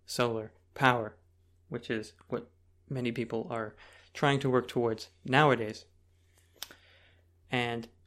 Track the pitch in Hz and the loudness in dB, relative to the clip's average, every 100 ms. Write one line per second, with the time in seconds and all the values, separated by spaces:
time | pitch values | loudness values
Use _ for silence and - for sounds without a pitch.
0 | - - 120 113 110 - _ - 131 123 | -10 0 0 0 -6 -14 _ 2 2 2
1 | 107 - _ _ _ _ _ 117 - 113 | -2 -10 _ _ _ _ _ -10 -4 -6
2 | 107 - - 123 - _ _ _ _ 131 | -6 -14 -8 -8 -8 _ _ _ _ -4
3 | 123 117 113 113 170 117 110 - - - | -4 -4 -4 -4 -4 -6 -6 -10 -20 -20
4 | - - 143 139 135 127 123 123 120 110 | -20 0 2 2 2 2 2 0 0 -2
5 | - _ - 131 151 117 107 - - _ | -8 _ 2 4 6 4 0 -10 -16 _
6 | _ _ _ _ _ _ - - _ - | _ _ _ _ _ _ -18 -18 _ -20
7 | _ _ _ _ _ 127 120 117 113 _ | _ _ _ _ _ -2 -2 -4 -8 _